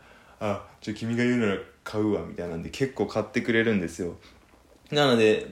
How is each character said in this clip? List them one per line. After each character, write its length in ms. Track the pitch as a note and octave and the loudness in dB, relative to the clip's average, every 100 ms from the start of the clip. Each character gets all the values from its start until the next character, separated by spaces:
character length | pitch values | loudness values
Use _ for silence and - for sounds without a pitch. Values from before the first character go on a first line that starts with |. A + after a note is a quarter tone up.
| - - - - | -20 -20 -20 -8
「あ、 260 | G#2+ G2 - - | -4 -6 -8 -14
ち 100 | - | -10
ょ、 40 | |
君 220 | G#2+ A#2 A#2 | -6 -4 0
が 60 | |
言 120 | B2 | 2
う 20 | B2 | 2
な 180 | G#2+ | 2
ら 60 | F#2 - _ | -2 -6 _
買 160 | - G#2+ | -8 -2
う 120 | G#2+ | 0
わ」 100 | F#2 F2 | -2 -4
み 80 | |
た 120 | - F2 | -8 -8
い 20 | |
な 80 | E2 | -8
ん 60 | |
で、 60 | E2 | -8
結 240 | - C3+ | -4 -4
構 120 | A#2+ G2 | -2 -2
買 160 | A2 | -2
っ 40 | G#2 | -2
て 140 | A#2+ | -4
く 100 | A#2+ | 0
れ 100 | A2+ | 2
る 120 | A2+ | 2
ん 60 | G2+ | 0
で 60 | E2 | -2
す 140 | F2+ | -6
よ。 160 | F2 - - - _ _ _ _ - | -8 -8 -20 -20 _ _ _ _ -4
な 160 | D3 C#3 | 2 4
の 100 | A#2 | 6
で、 320 | G#2+ G#2+ - | 6 4 2